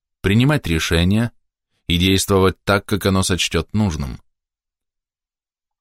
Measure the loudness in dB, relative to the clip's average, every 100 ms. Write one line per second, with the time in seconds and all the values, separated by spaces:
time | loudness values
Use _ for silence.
0 | _ _ 0 2 2 0 -2 -4 0 0
1 | 2 0 -2 -8 _ _ _ _ -4 0
2 | 2 2 2 2 2 0 -2 -2 0 -2
3 | 0 0 0 -2 -2 -4 -4 -2 -2 -2
4 | -8 -10 -18 _ _ _ _ _ _ _
5 | _ _ _ _ _ _ _ _